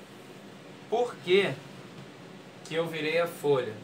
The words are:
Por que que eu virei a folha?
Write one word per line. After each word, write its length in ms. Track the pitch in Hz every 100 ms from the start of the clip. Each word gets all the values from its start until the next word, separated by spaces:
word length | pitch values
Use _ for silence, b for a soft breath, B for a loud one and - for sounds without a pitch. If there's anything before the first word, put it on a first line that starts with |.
| - - - - - - - - -
Por 260 | 220 240 -
que 360 | 175 190 180 139 - - - - - - - - - -
que 100 | -
eu 120 | 156 165
virei 340 | 160 151 160
a 60 | 170
folha? 480 | - 147 139 110 107